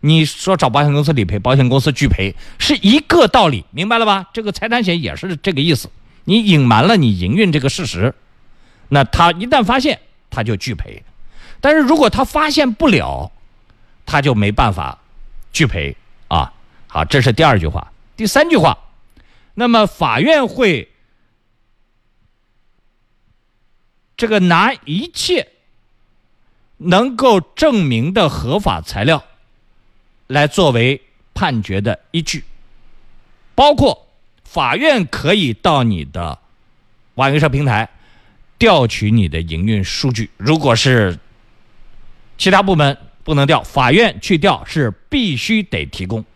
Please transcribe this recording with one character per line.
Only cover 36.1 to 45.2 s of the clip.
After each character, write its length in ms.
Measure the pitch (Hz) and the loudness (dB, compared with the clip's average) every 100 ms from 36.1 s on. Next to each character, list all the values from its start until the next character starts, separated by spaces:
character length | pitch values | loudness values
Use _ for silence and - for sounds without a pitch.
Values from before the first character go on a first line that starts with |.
| 87 85 69 _ _ _ _ _ _ _ - | -10 -10 -10 _ _ _ _ _ _ _ -2
网 160 | 135 | 0
约 80 | 151 | 2
车 80 | 147 | 0
平 180 | 135 143 | 0 -2
台 220 | 107 113 - _ _ _ _ - - | -2 -4 -10 _ _ _ _ -16 0
调 280 | 226 175 120 | 4 4 2
取 240 | - 104 | -2 0
你 200 | 113 90 | 2 0
的 100 | 80 | -2
营 260 | 82 78 101 | -6 -4 -2
运 160 | 104 | -2
数 300 | 92 - - | -4 -4 -4
据， 180 | 113 110 - | -4 -8 -6
如 240 | 104 160 | -2 0
果 160 | 151 113 | 2 2
是 420 | 135 123 98 82 - _ _ _ _ - - - - - - - | 2 2 0 -4 -14 _ _ _ _ -20 -20 -20 -20 -20 -20 -6
其 140 | 190 | 0
他 140 | 190 | 2
部 120 | 196 170 | 2 2
门 220 | 143 139 - - | 0 -2 -10 -14
不 120 | - 147 | -4 0
能 100 | 139 | 2
调， 160 | 147 | 0
法 300 | - - 127 | 0 0 2
院 260 | 170 226 - | 4 2 0
去 180 | - 175 | -2 0
调 280 | 185 135 - | 0 -2 -4
是 260 | 156 123 - - | -4 -4 -6 -6
必 300 | 285 | -4